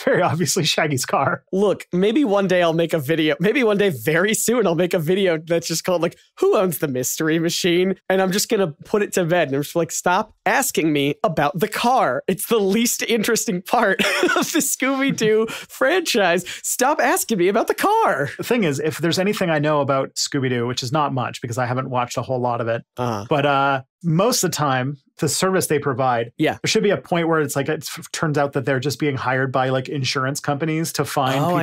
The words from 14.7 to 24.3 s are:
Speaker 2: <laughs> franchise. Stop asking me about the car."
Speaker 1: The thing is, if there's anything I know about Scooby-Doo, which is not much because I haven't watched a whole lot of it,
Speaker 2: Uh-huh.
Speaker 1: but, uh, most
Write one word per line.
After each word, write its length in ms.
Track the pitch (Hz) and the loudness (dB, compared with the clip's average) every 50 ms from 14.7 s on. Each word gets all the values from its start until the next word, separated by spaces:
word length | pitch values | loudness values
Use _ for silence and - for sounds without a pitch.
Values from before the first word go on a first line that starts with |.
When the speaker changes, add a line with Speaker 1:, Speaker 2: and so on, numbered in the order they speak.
| - - 262 269 277 269 269 277 - - 226 214 214 214 226 220 | -2 -2 -2 -2 0 0 0 -2 0 0 2 2 2 2 0 -2
Speaker 2:
<laughs> 300 | - - - - - - | -6 -12 -14 -12 -6 -2
franchise. 680 | 262 262 349 381 330 - - 226 196 170 170 185 - - - - - | 0 0 0 0 0 0 0 0 2 2 2 0 -2 -6 -12 -10 -8
Stop 360 | - - - 247 262 311 311 | -6 -2 0 0 0 2 2
asking 380 | 233 262 339 - - - 226 180 | 2 0 0 0 -2 -2 0 0
me 80 | 170 190 | 2 2
about 180 | 202 220 - - | 2 2 0 0
the 60 | - | -2
car." 560 | - - 392 427 453 440 220 170 135 143 - - - | 0 0 2 2 2 2 2 0 0 -2 -4 -6 -6
Speaker 1:
The 60 | 170 | -4
thing 200 | - 233 247 196 | -2 0 2 2
is, 160 | 156 135 139 | 0 0 -2
if 200 | - 156 147 - | -2 -4 -4 -2
there's 180 | 151 170 151 180 | -2 0 0 0
anything 320 | 185 208 208 - 196 170 | 0 0 0 0 0 0
I 80 | 160 151 | 0 2
know 240 | 147 151 151 147 | 2 2 2 2
about 320 | 139 127 139 135 135 - - | 2 0 0 0 -2 -4 -4
Scooby-Doo, 520 | - - - - 143 131 127 127 120 117 123 | -6 -6 -4 -2 -2 -2 0 0 0 -2 -2
which 160 | 123 - 131 | -4 -4 -6
is 80 | 117 | -2
not 220 | 135 156 143 143 135 | 0 0 0 0 -2
much 280 | 127 117 117 - - | -2 -4 -6 -6 -8
because 160 | - 117 113 127 | -10 -8 -4 -4
I 80 | 127 | -2
haven't 240 | 117 127 127 131 131 | -2 -2 -4 -4 -4
watched 280 | 131 123 120 - - 131 | -2 -4 -4 -2 -4 -6
a 40 | |
whole 180 | 120 - 131 123 | -4 -4 -2 -2
lot 220 | 123 123 120 117 | -2 -2 -2 -2
of 60 | 120 113 | -2 -2
it, 160 | 117 117 - _ _ - | -4 -4 -6 _ _ -6
Speaker 2:
Uh-huh. 280 | 123 123 113 101 101 - | -4 -2 -2 -4 -2 -2
Speaker 1:
but, 160 | 160 143 143 | 0 2 2
uh, 360 | 147 139 135 135 139 139 131 - _ _ _ - | 2 2 4 2 2 0 0 -4 _ _ _ -4
most 380 | 165 156 175 196 247 | -2 2 2 2 2